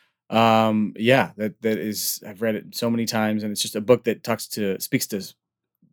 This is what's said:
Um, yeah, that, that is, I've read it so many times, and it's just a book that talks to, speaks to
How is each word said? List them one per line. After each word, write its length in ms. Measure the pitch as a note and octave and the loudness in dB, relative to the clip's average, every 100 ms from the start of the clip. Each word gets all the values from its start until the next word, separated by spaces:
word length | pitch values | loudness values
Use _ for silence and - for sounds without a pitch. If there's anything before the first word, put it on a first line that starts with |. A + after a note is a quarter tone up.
| _ _ _ | _ _ _
Um, 640 | A2 A2+ A2 A2 G#2+ G#2 - | 4 6 6 4 2 -2 -2
yeah, 340 | A2 C3 F2+ - | 4 4 2 -2
that, 240 | G#2+ - | -8 -4
that 160 | A2+ G#2+ | -2 -2
is, 440 | G2+ G2 - - - | -2 -6 -6 -8 -12
I've 140 | G2 | -6
read 140 | A2+ G#2+ | -4 -4
it 180 | - - | -8 -6
so 140 | A#2 | -2
many 160 | A#2 A2+ | -2 -2
times, 380 | A2+ G#2+ G#2+ | 0 0 -2
and 80 | G#2+ | -4
it's 100 | G#2 | -6
just 140 | - A2 | -6 -6
a 60 | |
book 240 | G#2 B2 - | 2 2 2
that 180 | G#2+ | -4
talks 240 | - A2+ - | -4 -4 -4
to, 300 | - G2+ F#2 | -4 -4 -4
speaks 240 | - B2+ - | -4 -4 -4
to 140 | G#2 F#2+ _ _ _ _ _ _ | -8 -10 _ _ _ _ _ _